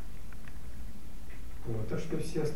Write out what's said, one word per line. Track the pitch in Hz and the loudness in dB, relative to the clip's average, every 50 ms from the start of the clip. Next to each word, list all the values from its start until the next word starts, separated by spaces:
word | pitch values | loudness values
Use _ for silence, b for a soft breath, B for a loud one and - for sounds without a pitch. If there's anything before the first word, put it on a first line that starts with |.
| - - - - - - - - - - - - - - - - - - - - - - - - - - - - - - - - - | 0 0 0 0 0 0 0 0 0 0 0 0 0 0 0 0 0 0 0 0 0 0 0 0 0 0 0 0 0 0 0 0 0
Вот, | 127 113 110 107 - | 0 0 0 0 0
так | 170 - | 0 0
что | - - - - | 0 0 0 0
все, | - - - 160 147 - - | 0 0 2 2 0 0 0